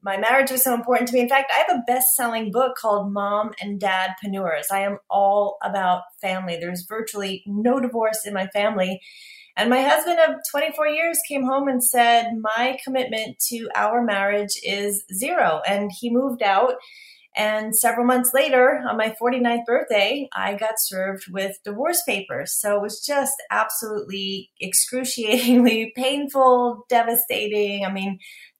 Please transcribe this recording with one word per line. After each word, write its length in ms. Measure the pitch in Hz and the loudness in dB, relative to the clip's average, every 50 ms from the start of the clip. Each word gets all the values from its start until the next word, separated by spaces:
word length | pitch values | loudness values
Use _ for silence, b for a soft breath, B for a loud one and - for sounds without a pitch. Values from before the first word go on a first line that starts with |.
my 140 | 196 196 196 | -8 -6 -4
marriage 360 | 190 214 226 254 269 269 262 | -2 0 2 4 2 2 2
was 120 | 262 254 262 | 0 0 0
so 100 | 262 240 | 0 0
important 360 | 233 233 254 247 233 247 240 | 0 0 2 2 2 2 2
to 60 | 247 | 2
me. 40 | 247 | 2
In 80 | 240 | 2
fact, 240 | 240 269 277 269 269 - | 4 2 2 2 2 2
I 120 | 294 - | 2 2
have 120 | - 359 247 | 2 2 0
a 40 | - | 0
best-selling 640 | 247 247 254 247 - - - 240 233 226 226 220 208 | 0 0 2 2 2 2 0 0 -2 -2 -4 -4 -2
book 280 | 185 247 262 247 254 | 0 0 0 0 -2
called 340 | - - 214 208 208 196 202 | -2 0 0 0 0 0 -2
Mom 400 | 202 202 202 202 208 208 214 214 202 - | -4 -2 -2 0 0 0 -2 -2 -6 -10
and 160 | 190 202 202 | -8 -8 -6
Dadpreneurs. 920 | 190 202 190 185 185 190 190 185 - 208 202 196 196 190 165 156 147 - - | -2 -2 0 0 0 0 -2 -4 -8 -8 -6 -4 -4 -2 -2 -2 -2 -2 -2
I 120 | 196 196 196 | -2 -2 -2
am 160 | 202 202 - _ - | -2 -4 -6 _ -2
all 480 | 185 202 196 196 202 208 202 202 - - | 0 2 4 4 4 2 2 0 -2 -6
about 420 | - 196 202 196 185 180 180 175 - - _ - | -6 -4 -2 0 2 2 0 0 -2 -10 _ -8
family. 340 | 208 190 185 190 185 175 170 | -6 -4 -4 -4 -4 -6 -6
There's 300 | 165 170 175 180 175 - | -6 -6 -6 -8 -8 -8
virtually 560 | - 214 220 226 - 214 208 196 196 190 185 - | -8 -8 -8 -8 -6 -6 -6 -6 -6 -6 -8 -8
no 360 | 202 202 208 226 240 269 269 | -6 -4 0 2 2 2 2
divorce 440 | 247 240 233 226 220 220 220 - - | 0 -2 -2 0 0 0 -2 -2 -6
in 80 | 208 202 | -4 -4
my 140 | 190 190 | -4 -4
family. 540 | 190 - 202 202 220 214 190 185 185 196 185 B B B B B B B B B B B | -2 -2 0 0 0 2 0 -2 -2 -4 -8 B B B B B B B B B B B
And 120 | - 214 233 | -2 2 2
my 120 | 247 269 | 4 4
husband 360 | 269 285 311 311 320 349 339 | 4 4 2 2 2 2 4
of 180 | 330 320 311 - - - - | 4 4 4 2 -2 -6 -4
twenty-four 380 | - 285 311 311 294 302 302 | -2 -2 -2 -2 -2 -2 0
years 320 | 302 302 311 330 339 330 - - | 0 0 0 0 0 0 -2 -4
came 160 | - 294 277 247 | -2 -2 -2 0
home 240 | 262 269 277 277 | 0 0 0 0
and 160 | 277 254 247 247 | 0 0 0 0
said, 480 | - 254 240 233 233 233 233 233 202 226 220 | 2 2 4 4 6 4 4 2 0 -4 -4
"My 380 | 214 214 220 233 247 262 269 269 - | -2 -2 0 0 0 -2 -2 -6 -6
commitment 520 | 269 262 262 247 - 220 220 220 208 - - - - | -4 -4 -2 -2 -2 -4 -6 -6 -6 -6 -6 -6 -4
to 180 | 240 226 226 - - | -4 -6 -6 -4 -2
our 260 | 214 202 214 233 240 | 0 0 2 2 2
marriage 560 | 240 220 202 196 196 202 208 208 202 202 - - - | 2 2 0 2 2 2 0 0 -2 -2 -6 -8 -6
is 400 | 190 196 202 202 208 202 196 - - 190 | -6 -4 -2 -2 -4 -4 -6 -8 -8 -6
zero." 480 | 190 254 311 359 320 220 165 156 - - | -4 -4 -2 0 2 2 2 2 0 0
And 240 | 196 202 202 208 202 | -2 0 0 -2 -4
he 180 | 180 - 240 233 | -6 -6 -4 0
moved 320 | 240 254 277 269 240 - | 0 2 0 0 -2 0
out. 340 | 214 196 190 202 262 254 254 - B B B B B B B B B B - | 2 2 4 4 4 2 0 -2 B B B B B B B B B B -4
And 400 | - 214 214 214 214 214 220 220 | -2 0 0 0 -2 -2 -2 0
several 300 | - - 233 240 240 240 | 2 2 2 2 2 2
months 260 | 247 254 247 247 - - | 4 4 2 2 2 2
later, 480 | 277 311 302 262 254 247 277 285 254 247 226 | 2 2 4 6 6 6 6 4 2 -2 -2
on 60 | 214 | -2
my 180 | 220 220 220 220 - | 0 -2 -2 -2 -2
forty-ninth 460 | 233 247 262 247 240 233 233 233 233 | -2 0 0 2 2 2 0 0 0
birthday, 600 | 233 240 294 - - 220 202 196 214 277 294 262 - - | 0 0 0 2 2 2 2 2 2 0 -2 -6 -6 -6
I 220 | 190 190 196 202 | -4 -4 -2 -2
got 200 | 202 220 220 220 | -2 -4 -4 -2
served 480 | - - - 190 185 190 196 190 190 - 185 | -2 -4 -4 -4 -4 -4 -4 -4 -8 -10 -10
with 300 | 180 196 196 196 196 - - | -6 -4 -4 -6 -6 -8 -10
divorce 360 | 208 208 226 285 339 349 339 - | -8 -4 -2 0 0 0 0 0
papers. 460 | 254 202 196 196 - 123 135 - - - | -2 -2 -4 -4 -6 -6 -6 -6 -6 -4
So 240 | - - 208 208 | -4 0 0 0
it 40 | 202 | 0
was 240 | 208 208 208 - - | 0 -4 -6 -6 -4
just 280 | 285 285 277 262 - - - - - | -2 0 0 0 0 -4 -6 -6 -2
absolutely 1000 | 208 214 220 220 - - 233 214 214 208 - - 190 196 196 196 196 190 - _ _ - | 0 0 0 0 -2 -6 -6 -4 -6 -6 -6 -6 -6 -6 -4 -4 -6 -6 -8 _ _ -12
excruciatingly 1300 | 185 185 - - - - 247 254 262 247 - 240 220 214 240 233 240 240 254 247 247 226 220 220 226 - - | -8 -2 0 0 0 0 -2 -4 -4 -4 -4 -4 0 0 2 2 4 6 6 8 8 6 4 2 0 -4 -4
<laughs> 40 | |
painful, 880 | 247 247 262 285 285 285 277 - 269 262 254 247 247 247 240 233 208 - | -2 0 0 0 -2 -4 -2 2 6 6 6 6 6 4 0 -2 -4 -2
devastating. 960 | - 247 233 233 233 233 - - - - 208 214 208 214 208 208 202 202 202 196 | 2 2 2 4 2 0 -2 -2 -2 -2 -4 -2 -2 0 0 0 0 -2 -2 -4
I 60 | 190 | -4
mean, 280 | 196 190 196 196 190 190 B B B B B B B | -2 -4 -4 -4 -6 -8 B B B B B B B